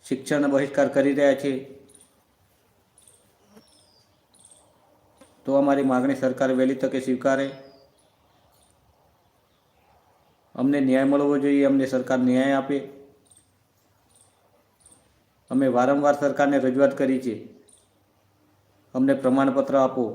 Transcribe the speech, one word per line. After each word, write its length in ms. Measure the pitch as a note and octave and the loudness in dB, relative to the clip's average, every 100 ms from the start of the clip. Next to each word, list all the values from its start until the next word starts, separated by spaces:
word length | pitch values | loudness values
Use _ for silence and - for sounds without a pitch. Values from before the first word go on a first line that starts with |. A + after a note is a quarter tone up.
| - | -8
શિક્ષણ 460 | B2+ - D3+ C#3+ | -8 -4 -2 0
બહિષ્કાર 360 | C#3 C#3 - C#3 | 0 -2 0 0
કરી 260 | C#3 C#3 C#3 | 2 0 2
રહ્યા 240 | C#3+ C3+ | 2 2
છે, 100 | C#3+ C3 - - - _ _ _ _ _ _ _ _ _ _ _ _ _ _ _ G3+ G#3 _ _ _ _ _ _ _ _ - _ _ _ _ _ _ _ - _ | -2 -6 -10 -20 -20 _ _ _ _ _ _ _ _ _ _ _ _ _ _ _ _ -20 _ _ _ _ _ _ _ _ -20 _ _ _ _ _ _ _ -20 _
તો 80 | - C#3 | 0 2
અમારી 320 | C#3 C#3 C3+ | 2 2 2
માગણી 300 | B2+ C3 C3 | 0 0 -2
સરકાર 280 | C3 B2+ C3+ B2+ | -2 0 -2 2
વહેલી 260 | C3 C3+ | 0 0
તકે 180 | C3 C3 | -4 -4
સ્વીકારે. 460 | B2 B2+ C3+ C3+ C3+ C3+ - - _ _ _ _ _ _ _ _ _ _ _ _ _ _ _ _ _ _ _ _ _ _ _ _ _ _ _ - | -4 -2 0 -2 -4 -10 -20 -20 _ _ _ _ _ _ _ _ _ _ _ _ _ _ _ _ _ _ _ _ _ _ _ _ _ _ _ -4
અમને 240 | C3 C#3+ | 0 0
ન્યાય 280 | C3 C3 C3+ | 2 2 2
મળવો 240 | C#3+ C#3+ C#3+ | 2 2 0
જોઈએ, 280 | C#3+ C#3+ C#3 | 2 2 2
અમને 200 | C#3 C3 | 2 0
સરકાર 340 | C3 B2+ C3 | -4 -2 0
ન્યાય 360 | B2+ B2+ C3+ C3+ | 2 2 2 0
આપે. 200 | C3+ C#3 - - - _ _ _ _ _ _ _ _ _ _ _ _ _ _ _ _ _ _ _ _ _ _ _ _ | -2 -6 -6 -18 -20 _ _ _ _ _ _ _ _ _ _ _ _ _ _ _ _ _ _ _ _ _ _ _ _
અમે 160 | B2+ C3+ | -2 0
વારંવાર 480 | A#2+ B2+ C#3+ C#3+ C#3+ | 2 2 2 2 0
સરકારને 420 | C#3+ C3+ C#3+ C#3 | -2 0 0 2
રજૂઆત 340 | B2+ B2+ C#3 - | 0 2 2 2
કરી 240 | C3+ C3 | -2 -2
છે, 160 | B2+ G#2 - - _ _ _ _ _ _ _ _ _ _ _ _ _ C3 | -4 -8 -12 -20 _ _ _ _ _ _ _ _ _ _ _ _ _ -2
અમને 180 | C3+ C#3 | 0 2
પ્રમાણપત્ર 600 | C3 C3 C3+ C3 - C3+ | 2 2 2 0 0 2
આપો. 300 | C3 C3 A2+ | 0 0 -4